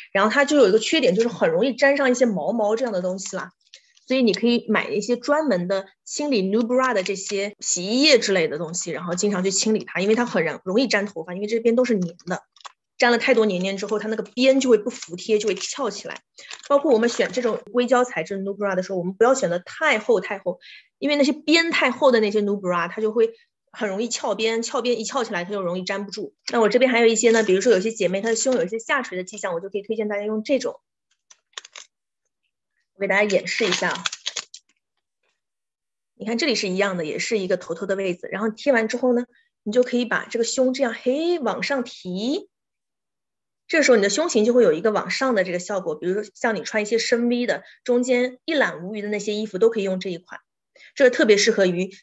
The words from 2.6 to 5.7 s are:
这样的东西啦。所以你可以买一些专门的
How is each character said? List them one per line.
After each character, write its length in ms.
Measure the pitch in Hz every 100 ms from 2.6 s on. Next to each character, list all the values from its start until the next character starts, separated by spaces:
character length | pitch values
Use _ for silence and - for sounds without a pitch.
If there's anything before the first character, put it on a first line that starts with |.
| 208
这 120 | 226 254
样 60 |
的 100 | 185
东 160 | 180 190
西 180 | - 180
啦。 140 | 160 _ _ - _ _ -
所 80 | 262
以 60 |
你 100 | 240
可 140 | - 233
以 180 | 240 -
买 180 | 196 -
一 140 | 180
些 120 | 202 240
专 280 | 269 294 311
门 220 | 180
的 160 | 180